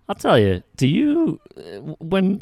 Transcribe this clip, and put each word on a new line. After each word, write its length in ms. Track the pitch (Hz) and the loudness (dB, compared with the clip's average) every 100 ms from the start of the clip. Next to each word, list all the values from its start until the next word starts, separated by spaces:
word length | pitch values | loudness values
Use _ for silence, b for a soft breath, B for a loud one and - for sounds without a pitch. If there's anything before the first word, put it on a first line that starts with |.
| - | -12
I'll 60 | 202 | -4
tell 220 | 277 143 | 2 4
you, 260 | 98 90 - - | 4 0 -6 -2
do 100 | 131 | 0
you, 540 | 190 294 320 320 - - - | 2 2 0 -2 -4 -12 -20
uh, 40 | 85 101 147 151 | -18 -16 -14 -12
when 420 | 160 190 190 - | -4 0 0 -2